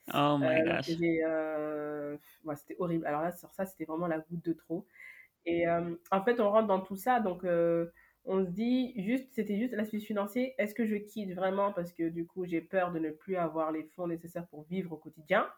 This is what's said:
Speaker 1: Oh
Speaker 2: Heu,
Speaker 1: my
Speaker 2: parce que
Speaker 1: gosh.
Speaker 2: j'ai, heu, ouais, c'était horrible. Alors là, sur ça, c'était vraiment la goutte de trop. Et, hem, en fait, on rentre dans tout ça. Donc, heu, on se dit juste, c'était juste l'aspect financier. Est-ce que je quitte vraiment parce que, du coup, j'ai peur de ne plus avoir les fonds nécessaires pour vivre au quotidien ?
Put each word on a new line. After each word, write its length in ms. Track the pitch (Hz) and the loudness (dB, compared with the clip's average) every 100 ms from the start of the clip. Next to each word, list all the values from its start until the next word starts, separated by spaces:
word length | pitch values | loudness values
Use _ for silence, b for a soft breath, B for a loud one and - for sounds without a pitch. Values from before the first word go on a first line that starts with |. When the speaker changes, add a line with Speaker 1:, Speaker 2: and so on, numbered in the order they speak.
| - | -2
Speaker 1:
Oh 240 | - 147 147 | 2 4 4
Speaker 2:
Heu, 40 | 131 | 4
Speaker 1:
my 160 | 160 160 | 4 4
Speaker 2:
parce 160 | - 139 | 2 0
que 60 | |
Speaker 1:
gosh. 80 | 165 | 0
Speaker 2:
j'ai, 220 | 170 165 | 2 2
heu, 920 | 160 160 156 156 151 151 147 151 147 147 B B | 2 0 -2 -2 -4 -4 -4 -6 -8 -10 B B
ouais, 120 | 156 143 | -8 -8
c'était 200 | - - | -8 -4
horrible. 280 | 175 165 151 | 0 0 0
Alors 160 | 147 | 0
là, 100 | 170 | -2
sur 200 | 175 160 | -4 -10
ça, 120 | - 190 | -6 -6
c'était 180 | - | -6
vraiment 220 | 160 160 175 | -6 -2 0
la 100 | 160 | -2
goutte 240 | 160 175 | -4 -6
de 80 | 165 | -4
trop. 340 | 165 - 170 B B B B B _ | -4 -4 -6 B B B B B _
Et, 180 | 170 170 | -2 2
hem, 360 | 170 170 170 170 - | 4 2 0 -6 0
en 120 | 190 | 2
fait, 160 | 190 240 | 4 4
on 100 | 208 | 6
rentre 180 | 220 214 | 6 6
dans 120 | 190 | 2
tout 160 | 190 190 | 0 -4
ça. 240 | 254 247 | 2 2
Donc, 240 | 208 180 | 2 -2
heu, 480 | 180 170 170 170 170 b b b | 0 4 4 2 0 b b b
on 200 | - 190 | -2 0
se 60 | 185 | 0
dit 420 | 180 240 254 254 220 | 0 2 2 2 -2
juste, 280 | 190 262 - | -2 -2 -2
c'était 240 | - 208 202 | -4 -2 0
juste 160 | 247 | 0
l'aspect 240 | 208 220 208 | -2 -2 -4
financier. 540 | - 208 208 247 262 - | -2 -2 -2 0 -2 0
Est-ce 160 | 208 | -2
que 120 | - 220 | 0 0
je 100 | 208 | -2
quitte 380 | 208 220 196 | -4 -8 -6
vraiment 380 | 180 190 196 202 | 0 0 2 0
parce 200 | 196 175 | 0 -4
que, 160 | - 165 | -2 -2
du 180 | 170 170 | -2 -6
coup, 180 | 190 175 | -6 -2
j'ai 140 | 165 | -2
peur 320 | 165 190 180 | 0 0 0
de 60 | 165 | 0
ne 100 | 160 | -4
plus 260 | 156 - 180 | -6 -4 -2
avoir 360 | 165 160 160 | 0 0 -2
les 120 | 156 | -2
fonds 220 | 156 - 175 | -6 -6 -4
nécessaires 400 | 165 170 170 175 | -4 -8 -10 -10
pour 160 | 151 | -12
vivre 280 | 156 185 175 | -6 -4 -4
au 40 | 156 | -8
quotidien ? 520 | 156 156 156 196 320 | -14 -12 0 2 2